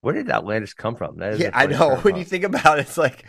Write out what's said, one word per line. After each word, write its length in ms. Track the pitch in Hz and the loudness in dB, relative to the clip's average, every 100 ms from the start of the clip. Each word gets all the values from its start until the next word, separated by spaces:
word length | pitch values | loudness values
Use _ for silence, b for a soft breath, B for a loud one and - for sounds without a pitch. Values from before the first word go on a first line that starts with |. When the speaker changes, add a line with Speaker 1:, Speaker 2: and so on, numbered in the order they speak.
Speaker 1:
Where 140 | 113 | -2
did 140 | 165 247 | -4 -2
outlandish 440 | 110 92 107 101 | -2 -2 -4 -6
come 220 | - 110 117 | -8 -8 -6
from? 200 | 80 78 | -10 -8
That 160 | 90 | -6
is 60 | 107 | -2
Speaker 2:
Yeah, 80 | 165 | -2
Speaker 1:
a 80 | 120 | 2
Speaker 2:
I 60 | |
Speaker 1:
funny 120 | 143 139 | 2 4
Speaker 2:
know. 120 | 160 | 2
<laughs> 60 | |
Speaker 1:
term, 60 | 131 | 4
Speaker 2:
When 120 | 208 | 2
Speaker 1:
huh? 40 | 185 | 0
Speaker 2:
you 60 | |
think 200 | 175 185 | -4 -4
about 340 | 190 247 160 151 | -2 4 4 4
it, 40 | |
it's 160 | 135 - | 0 0
like, 260 | 147 - | -2 -2